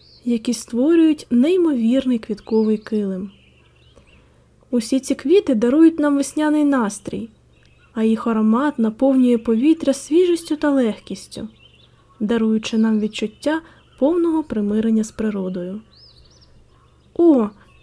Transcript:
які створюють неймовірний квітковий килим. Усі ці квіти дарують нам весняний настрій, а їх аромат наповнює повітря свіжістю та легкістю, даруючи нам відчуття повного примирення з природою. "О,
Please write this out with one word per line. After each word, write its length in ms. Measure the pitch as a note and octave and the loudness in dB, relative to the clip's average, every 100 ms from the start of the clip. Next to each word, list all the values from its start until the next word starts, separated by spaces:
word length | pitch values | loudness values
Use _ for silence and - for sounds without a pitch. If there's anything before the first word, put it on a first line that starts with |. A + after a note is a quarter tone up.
| - - A#3+ | -20 -12 -4
які 280 | A#3 A#3 | -4 -2
створюють 760 | A3+ - A#3 C#4+ E4+ D#4+ D4+ - | -6 -4 -2 2 4 4 2 0
неймовірний 880 | A#3+ C#4+ F#4 E4 C4 A3+ C4 B3+ A#3+ | 2 2 2 2 0 0 0 0 -4
квітковий 580 | A3 G3+ - A3 A3 G#3+ | -4 -10 -4 0 0 -2
килим. 540 | - G#3+ G3 F#3+ G3 - _ _ _ _ _ - _ _ _ _ _ _ - | -4 -4 -4 -6 -10 -14 _ _ _ _ _ -20 _ _ _ _ _ _ -6
Усі 280 | B3 - C4+ | -4 -2 -2
ці 160 | - C4+ | -2 -4
квіти 400 | C4+ F#4+ G4 A3+ | 2 2 2 0
дарують 440 | A#3+ D4 E4 E4 | 2 4 4 4
нам 160 | D4 C#4 | 0 0
весняний 480 | C#4 D4+ D4+ D4+ | -2 -2 0 2
настрій, 680 | D4 C4+ G#3 - - G3 A3+ _ _ _ _ _ _ | 2 0 -2 -6 -10 -10 -10 _ _ _ _ _ _
а 100 | - | -2
їх 240 | A3 A3 A#3+ | 0 0 -2
аромат 520 | A3 A3 A3+ G3+ G3 | 0 2 2 0 -2
наповнює 580 | A3 A3 C4+ C4+ B3 A#3+ | -2 0 2 4 2 2
повітря 560 | A#3 A3+ D4 D#4+ C4+ | 0 0 2 2 0
свіжістю 600 | C4+ - D#4+ F4+ E4+ - D4+ | -2 0 2 2 0 -2 -4
та 160 | D4 | 0
легкістю, 760 | C#4 A#3 G#3 - F#3+ - - G#3+ - _ _ _ _ _ - | 0 0 -4 -10 -14 -14 -16 -16 -18 _ _ _ _ _ -8
даруючи 580 | G#3+ A#3 A3 A3 A3 A3+ | -2 0 0 0 -2 0
нам 220 | A3 G#3+ | 2 2
відчуття 640 | G#3+ - G#3+ - C#4+ D#4+ - - _ - | -2 -4 -8 -6 -4 -4 -6 -20 _ -2
повного 440 | C#4 F4 E4+ D#4+ | 0 2 0 0
примирення 600 | D4+ A3 G3+ G#3+ A3 A3 | -2 -4 -2 -2 0 0
з 80 | G#3+ | -2
природою. 680 | - G#3+ G3+ F#3 F#3 F3+ G#3 - - - _ _ _ _ - _ _ _ _ _ - | -6 -6 -4 -6 -8 -10 -12 -16 -20 -20 _ _ _ _ -20 _ _ _ _ _ 2
"О, 320 | E4+ C4+ G#3 - - _ | 4 4 2 -6 -20 _